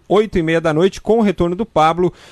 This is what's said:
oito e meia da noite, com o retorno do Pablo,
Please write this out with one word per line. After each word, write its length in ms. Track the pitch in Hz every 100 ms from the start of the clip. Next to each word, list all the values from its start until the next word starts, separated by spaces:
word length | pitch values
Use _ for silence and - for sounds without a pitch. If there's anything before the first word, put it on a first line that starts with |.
| -
oito 300 | 208 220 185
e 40 |
meia 160 | 160 165
da 140 | 160
noite, 300 | 151 190 -
com 160 | - 226
o 20 |
retorno 320 | 208 170 175
do 120 | 180 220
Pablo, 440 | 160 156 170 175 - -